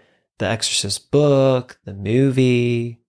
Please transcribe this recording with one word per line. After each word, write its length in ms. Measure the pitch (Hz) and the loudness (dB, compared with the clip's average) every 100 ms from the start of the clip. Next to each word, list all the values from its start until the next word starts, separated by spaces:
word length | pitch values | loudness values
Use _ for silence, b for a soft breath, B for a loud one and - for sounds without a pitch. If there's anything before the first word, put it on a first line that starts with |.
| b b b _ | b b b _
The 80 | 98 | -6
Exorcist 640 | 110 - - 98 - - | -4 -4 -4 -4 -8 -2
book, 680 | 143 147 139 135 127 123 - - | 0 2 4 2 0 -4 -16 -16
the 80 | |
movie 1040 | 98 98 120 139 131 127 123 120 120 117 117 | -10 -2 2 2 2 2 2 0 -2 -4 -10